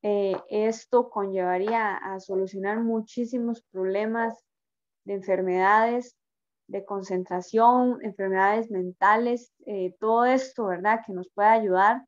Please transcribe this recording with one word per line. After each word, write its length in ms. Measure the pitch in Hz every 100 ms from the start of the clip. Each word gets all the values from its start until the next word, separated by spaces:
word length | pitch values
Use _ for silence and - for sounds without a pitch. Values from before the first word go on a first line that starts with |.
Eh, 320 | 208 202 196 185 -
esto 600 | 214 220 220 - 247 240
conllevaría 840 | 214 196 190 180 180 202 226 214 190
a 240 | - 190
solucionar 640 | 185 190 190 196 196 220
muchísimos 800 | 233 226 220 - 233 247 233 233 _
problemas 720 | 190 185 190 214 226 226 226 _ _ _ _ _ _ 196
de 100 | 202
enfermedades, 1000 | 196 185 185 180 190 214 226 240 247 _ _ _ _ _ _
de 180 | 196 196
concentración, 1120 | 202 190 185 185 180 180 220 233 247 247 240
enfermedades 680 | 220 190 196 190 196 214 226
mentales, 840 | 196 180 180 190 220 240 240 240 _ -
eh, 300 | 202 185 185
todo 260 | 220 226 247
esto, 420 | 262 262 - 208
¿verdad? 320 | 180 202 226
Que 100 | 226
nos 180 | 185 180
puede 180 | - 208
ayudar. 560 | 226 214 185 202 240